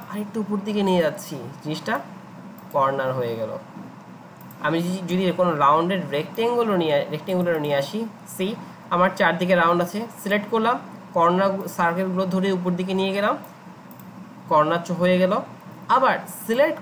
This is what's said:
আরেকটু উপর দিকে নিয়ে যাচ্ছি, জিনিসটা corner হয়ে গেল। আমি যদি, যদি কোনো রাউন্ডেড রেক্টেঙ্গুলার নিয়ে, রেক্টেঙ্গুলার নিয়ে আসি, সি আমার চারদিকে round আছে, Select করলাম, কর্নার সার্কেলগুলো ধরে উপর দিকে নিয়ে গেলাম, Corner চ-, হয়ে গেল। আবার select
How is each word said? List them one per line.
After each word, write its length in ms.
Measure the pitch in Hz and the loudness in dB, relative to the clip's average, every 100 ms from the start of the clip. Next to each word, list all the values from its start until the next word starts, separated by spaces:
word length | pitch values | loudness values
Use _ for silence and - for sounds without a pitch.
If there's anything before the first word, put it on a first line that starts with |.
| - | -4
আরেকটু 260 | 208 208 220 | -8 -6 -6
উপর 180 | 196 208 202 | -2 -2 -2
দিকে 180 | 208 | 0
নিয়ে 180 | 196 185 | 2 4
যাচ্ছি, 340 | 156 143 - 143 117 143 | 2 -2 -8 -10 -10 -10
জিনিসটা 360 | 151 156 - 247 - - - - - - - | -6 -6 -4 -6 -6 -16 -18 -18 -18 -18 -6
corner 420 | 143 135 135 131 | 0 2 2 0
হয়ে 220 | 131 120 113 | -2 -2 -4
গেল। 220 | 110 110 - - - - - - - - - - | -6 -8 -12 -16 -16 -18 -20 -20 -20 -20 -20 -6
আমি 200 | 151 165 | -2 0
যদি, 340 | 175 185 180 180 | 0 -4 -2 0
যদি 160 | 185 | 2
কোনো 260 | 175 180 156 | 2 2 4
রাউন্ডেড 540 | 139 156 170 190 147 | 6 6 4 0 -2
রেক্টেঙ্গুলার 680 | 143 180 - 226 240 226 190 | -2 -2 -2 0 2 2 2
নিয়ে, 280 | 160 143 - | 2 2 0
রেক্টেঙ্গুলার 500 | 147 - 185 175 165 | -4 -2 0 2 0
নিয়ে 140 | 147 143 | 2 0
আসি, 300 | 139 208 226 - - - | 0 -4 -6 -10 -14 -6
সি 180 | 190 233 - - - | -4 -4 -10 -18 -2
আমার 200 | 175 185 185 | 2 2 4
চারদিকে 400 | 185 175 180 180 | 2 2 2 4
round 260 | 165 175 | 4 4
আছে, 260 | 175 202 233 - | 0 -4 -8 -8
Select 260 | 202 208 208 | -2 -2 0
করলাম, 280 | 226 220 262 - - - | 0 0 0 -4 -16 -6
কর্নার 540 | - 170 180 196 190 190 | 2 4 4 2 0 -4
সার্কেলগুলো 580 | - 170 170 190 180 190 | 0 0 0 0 0 0
ধরে 260 | 185 190 | 0 2
উপর 200 | 185 180 | 0 0
দিকে 220 | 175 185 | -2 0
নিয়ে 180 | 190 190 | 0 0
গেলাম, 260 | 196 208 285 - - - - - - - - - - - | 0 0 -2 -6 -18 -20 -20 -20 -20 -18 -18 -18 -18 2
Corner 300 | 156 151 170 170 | 4 4 2 -2
চ-, 60 | |
হয়ে 280 | 165 180 185 | 0 4 4
গেল। 200 | 185 220 294 - - - - | 4 2 -4 -12 -18 -12 2
আবার 300 | 240 254 185 - - - | 4 4 2 -4 -10 -2
select 320 | 233 302 - | 2 2 2